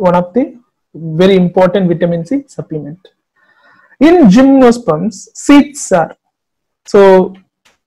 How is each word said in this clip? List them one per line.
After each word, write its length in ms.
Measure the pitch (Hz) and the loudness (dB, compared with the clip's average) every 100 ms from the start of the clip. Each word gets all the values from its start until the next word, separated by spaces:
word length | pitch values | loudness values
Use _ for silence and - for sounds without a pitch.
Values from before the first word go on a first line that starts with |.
| 180 | -2
one 60 | |
of 180 | 180 180 | -2 -2
the 100 | 240 302 - _ _ _ | -6 -6 -10 _ _ _
very 420 | 147 160 160 190 190 | -16 -10 -2 0 2
important 520 | 175 190 185 196 175 | 0 0 -2 -2 -4
vitamin 360 | 165 175 170 | -4 -4 -6
C 200 | 160 277 - | -6 -8 -10
supplement. 540 | - 143 151 143 175 _ _ _ _ _ _ _ _ _ - | -18 -12 -14 -14 -20 _ _ _ _ _ _ _ _ _ -2
In 140 | 311 359 220 | 2 4 4
gymnosperms, 960 | 233 269 269 247 240 - 156 208 - - | 4 2 4 2 0 -4 -6 -6 -12 -20
seeds 560 | - - 285 - - - | -10 2 2 2 -10 -4
are, 220 | 180 - - _ _ _ _ _ _ - | -4 -4 -10 _ _ _ _ _ _ -2
so 480 | 208 196 185 185 - _ _ _ _ | 2 4 4 0 -10 _ _ _ _